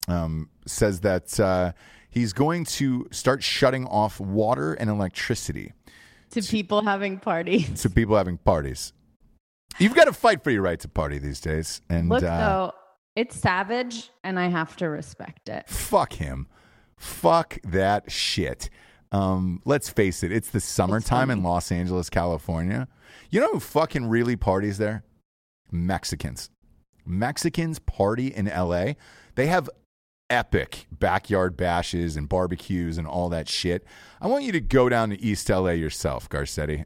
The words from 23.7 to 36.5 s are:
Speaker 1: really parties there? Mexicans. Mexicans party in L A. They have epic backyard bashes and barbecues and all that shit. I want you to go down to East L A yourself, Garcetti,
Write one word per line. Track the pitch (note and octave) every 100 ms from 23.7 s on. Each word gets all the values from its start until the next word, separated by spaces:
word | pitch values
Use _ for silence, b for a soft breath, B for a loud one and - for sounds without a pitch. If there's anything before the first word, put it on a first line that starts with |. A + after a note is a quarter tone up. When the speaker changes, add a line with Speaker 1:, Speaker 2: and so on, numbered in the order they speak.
| D3 D#3+ D3 A#2
Speaker 1:
really | A#2 A#2+ A#2
parties | - F#2+ G#2 G2
there? | G#2 A2 - _ _ _ _ _ _
Mexicans. | E2+ F2 F2+ - - C2 - - _ _ _ _ _ -
Mexicans | F#2 B2 - E3+ - E3 D#3+
party | - - G2 A#2 C3
in | G#2+ G2
L | D#2+ F2+
A. | F2 G#2+ D3 B B B -
They | C3+
have | F3+ B2+ - _ _ _ _ -
epic | B2 - F#2 - - -
backyard | - F#2+ F#2+ - G2 F#2 D#2+
bashes | F2+ E2+ - F2 E2+ D2+
and | D2
barbecues | F#2 F2+ F2+ - F#2 E2+ E2
and | D#2
all | F2 F2
that | E2 C#2+
shit. | - F2+ F2+ B B B B
I | G3+
want | C#4
you | C4
to | E3+
go | G#2 C3 B2
down | A#2+ A2
to | G2+
East | A2+ G2+ -
L | F#2+ F#2
A |
yourself, | E2+ D2+ - D#2 B1+ -
Garcetti, | C#2+ C#2